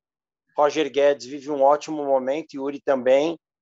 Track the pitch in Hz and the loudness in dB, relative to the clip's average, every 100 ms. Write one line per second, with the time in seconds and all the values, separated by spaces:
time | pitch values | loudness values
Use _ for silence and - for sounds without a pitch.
0 | _ _ _ _ _ - 147 147 139 139 | _ _ _ _ _ 0 0 0 -2 2
1 | 143 135 120 147 135 143 135 147 - 156 | 2 2 -4 -12 -6 2 4 2 0 -6
2 | 143 135 127 151 160 139 139 139 - 135 | -2 -2 -2 -6 -8 -10 -8 -6 -2 0
3 | 123 135 160 165 _ _ | 2 2 2 -4 _ _